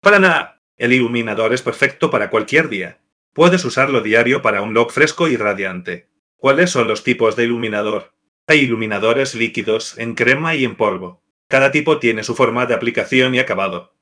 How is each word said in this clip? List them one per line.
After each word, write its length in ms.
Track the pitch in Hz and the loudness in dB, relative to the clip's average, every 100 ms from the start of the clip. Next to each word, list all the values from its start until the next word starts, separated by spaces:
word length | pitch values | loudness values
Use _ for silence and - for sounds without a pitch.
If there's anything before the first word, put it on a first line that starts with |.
Para 180 | 196 202 | 6 6
nada. 420 | 185 160 - _ _ _ | 4 2 -4 _ _ _
El 160 | 120 | 0
iluminador 600 | 127 117 120 113 104 110 | 2 2 -2 -4 -2 0
es 80 | 127 | 0
perfecto 480 | 123 - 135 - 151 | -4 -2 -2 0 -2
para 180 | 117 104 | 0 0
cualquier 380 | 110 107 139 156 | -2 0 0 0
día. 320 | 101 87 - _ _ _ | -6 -10 -14 _ _ _
Puedes 320 | - 170 180 | 2 4 4
usarlo 380 | 180 - 135 131 | 0 0 0 0
diario 400 | 104 110 117 139 | 2 2 4 2
para 180 | 120 101 | 0 -2
un 140 | 107 | 0
look 180 | 110 117 | 0 0
fresco 340 | - 151 - 170 | 2 0 2 -2
y 100 | 120 | 0
radiante. 720 | 104 98 95 90 90 87 _ _ _ _ | -2 -2 -6 -8 -10 -12 _ _ _ _
¿Cuáles 340 | 131 139 180 | 0 2 2
son 160 | 139 110 | 2 0
los 160 | 107 | -2
tipos 320 | - 120 113 | -2 0 0
de 100 | 107 | 2
iluminador? 680 | 120 117 113 104 107 107 - _ _ _ - | -2 -2 -4 -4 -4 -6 -10 _ _ _ 0
Hay 140 | 156 | 2
iluminadores 760 | 131 113 110 104 110 123 135 | 2 -2 -4 -2 0 0 -2
líquidos, 640 | 113 113 117 107 110 - - | -2 -4 -4 -2 -4 -4 -10
en 160 | 117 | -10
crema 400 | 107 120 135 165 | -2 0 2 0
y 100 | 156 | -2
en 120 | 127 - | -2 0
polvo. 440 | 107 92 90 - _ _ _ | -2 -2 -10 -18 _ _ _
Cada 240 | 135 135 | 2 2
tipo 260 | 151 160 151 | 2 0 0
tiene 240 | 120 110 | 0 -2
su 140 | 107 113 | -4 0
forma 300 | 120 117 123 | 0 0 -2
de 80 | |
aplicación 600 | 117 120 113 101 131 131 | -2 -2 -4 -2 0 2
y 60 | 127 | 0
acabado. 560 | 131 95 98 95 - _ | -2 -2 -4 -6 -12 _